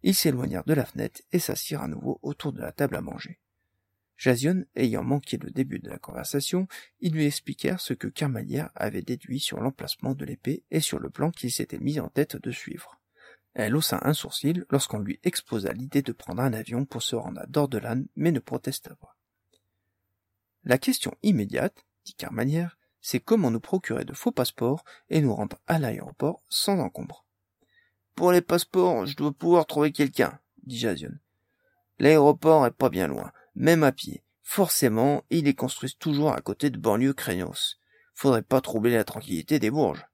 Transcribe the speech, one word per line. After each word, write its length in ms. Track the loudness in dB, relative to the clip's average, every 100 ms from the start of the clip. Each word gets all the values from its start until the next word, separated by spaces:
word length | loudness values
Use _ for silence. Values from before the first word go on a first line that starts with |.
Ils 100 | 2
s'éloignèrent 500 | 4 2 0 -4 -4
de 100 | 0
la 100 | 0
fenêtre 380 | 0 -6 -8 -8 _
et 60 | -2
s'assirent 440 | -2 -6 -6 -6
à 60 | -6
nouveau 300 | -6 -6 -6
autour 300 | -8 -6 -8
de 80 | -8
la 120 | -12
table 240 | -2 -2 -2
à 40 |
manger. 400 | -8 -12 -14 -18 _ _ _ _ _ _ _ _
Jason 480 | 2 4 2 0 -2 0
ayant 260 | 0 0
manqué 360 | 0 -2 -2 -8
le 120 | -6
début 300 | -4 -4 -6
de 80 | -10
la 100 | -14
conversation, 720 | -12 -10 -4 -4 -2 -2 -4 -10 -20 _
ils 120 | -2
lui 140 | 2 0
expliquèrent 540 | 0 -8 -4 -4 -4
ce 140 | -6
que 140 | -6 -6
Carmalière 640 | -4 -4 -4 -4 -6 -6
avait 280 | -6 -4 -4
déduit 380 | -6 -8 -6 -6
sur 200 | -4 -4
l'emplacement 540 | -4 -6 -10 -6 -6
de 100 | -6
l'épée 400 | -8 -6 -6 -6 _
et 100 | -2
sur 180 | -2 -4
le 100 | -8
plan 200 | -4 -4
qu'il 200 | -2 -6
s'était 280 | -4 -6 -4
mis 200 | -2 -2
en 100 | -4
tête 280 | -2 -2 -4
de 140 | -8
suivre. 500 | -8 -10 -14 -16 _ _ _ -20 -20 _
Elle 220 | -4 0 2
haussa 240 | 2 0
un 100 | 0
sourcil 520 | 0 -4 -2 0 -2 0
lorsqu'on 280 | -2 0 -4
lui 220 | -6 -2
exposa 480 | -4 -4 -4 -4 -4
l'idée 300 | -6 -2 -2
de 100 | -2
prendre 300 | -10 -8 -2
un 100 | -2
avion 320 | -2 -4 -4
pour 180 | -4 -6
se 140 | -4 -4
rendre 240 | -6 -10
à 60 | -4
Dordelane, 600 | 0 0 -2 -2 -4 -4 0
mais 160 | 2
ne 80 | 0
protesta 540 | -2 -6 -6 -8 -12
pas. « 220 | -20 -20 _ _ _ _ _ _ _ _ _ _ _ _ _ _ _
La 140 | 0 2
question 360 | 2 0 -4 -2
immédiate, 640 | 2 2 2 -2 -2 _ _ _
dit 100 | -20
Carmanière, 640 | -14 -8 -2 0 0 -4 _ _ _
c'est 200 | -6 -4
comment 300 | 2 2 4
nous 100 | 0
procurer 440 | -2 -4 -2 -6
de 100 | -6
faux 160 | -4 -2
passeports 540 | 0 -2 0 0 0 -6 -20 _
et 100 | 2
nous 140 | 2
rendre 240 | 0 -4 -8 -2
à 120 | 0
l'aéroport 640 | 0 -4 -10 -2 -2 -2 _
sans 300 | -2 0 0
encombre. » « 480 | 0 -6 -14 -16 _ _ _ _ _ _ _ _ _
Pour 160 | 2 6
les 120 | 6
passeports, 640 | 4 0 2 2 2 2 -2
je 100 | -2
dois 160 | -4
pouvoir 340 | -2 4 6 6
trouver 240 | 2 0
quelqu'un, 480 | 2 0 2 0 -2 _ _
dit 160 | -12 -4
Jason. 400 | -2 -2 -8 -14 _ _ _ _ _ _ _ 2
L'aéroport 680 | 6 8 8 6 6 8 6
est 40 |
pas 200 | 4 0
bien 180 | 2 -2
loin, 240 | -2 -8 _ _
même 280 | 0 4 6
à 100 | 4
pied. 300 | 2 -12 -12 _ _
Forcément, 840 | -6 0 2 4 2 4 2 2 0
ils 140 | 2
les 100 | 2
construisent 440 | 0 -4 -4 -10 -6
toujours 340 | -2 2 2
à 80 | 0
côté 300 | -4 -2 -2
de 80 | 0
banlieues 340 | 0 4 2
craignos. 680 | 0 -4 -4 -4 -4 -6 -6 _ _ _
Faudrait 280 | 0 4 4
pas 180 | 4 2
troubler 320 | 2 0 4
la 120 | 4
tranquillité 540 | 0 -6 -6 -6 0 0
des 120 | 2
bourges. » 360 | 2 0 -2 -14